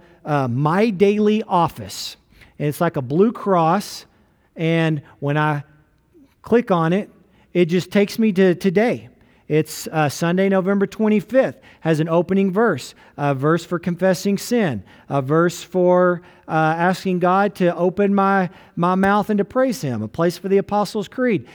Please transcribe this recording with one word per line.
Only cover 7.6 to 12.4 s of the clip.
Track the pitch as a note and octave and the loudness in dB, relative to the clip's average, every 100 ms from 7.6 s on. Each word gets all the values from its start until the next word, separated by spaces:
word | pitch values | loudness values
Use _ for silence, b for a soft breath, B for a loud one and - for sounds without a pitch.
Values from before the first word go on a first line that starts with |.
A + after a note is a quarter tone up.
| F3 | 2
just | F3+ E3 | 0 0
takes | G#3 G3+ - | 0 0 0
me | A3 | 0
to | F#3 F#3+ | 4 2
today. | F3 G3 F3+ A#3 B2+ A2 _ b b - | 2 0 0 0 -2 -10 _ b b -2
It's, | D3+ D3+ - - | -2 -2 -6 -6
uh, | D#3+ D3 | -2 -2
Sunday, | - E3+ F3+ G3 | -2 -2 0 2
November | F#3+ F#3 G3+ G3 | 2 0 0 -2
twenty-fifth, | - G#3+ G#3+ G#3 C4 G3+ - B B | 0 0 0 0 0 0 -4 B B
has | D#3+ D#3 | -2 0
an | E3 | 0
opening | E3+ F3 G3 | 0 0 0